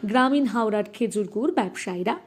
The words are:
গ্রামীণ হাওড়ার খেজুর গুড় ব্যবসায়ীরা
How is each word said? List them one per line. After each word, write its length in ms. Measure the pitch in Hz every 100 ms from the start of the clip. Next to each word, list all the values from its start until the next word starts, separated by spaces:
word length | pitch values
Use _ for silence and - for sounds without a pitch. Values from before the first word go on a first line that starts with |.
| 214
গ্রামীণ 360 | 240 254 285 262
হাওড়ার 340 | 226 220 208 208 -
খেজুর 320 | 226 208 202 208
গুড় 160 | 285 359
ব্যবসায়ীরা 560 | 190 - - 180 180 339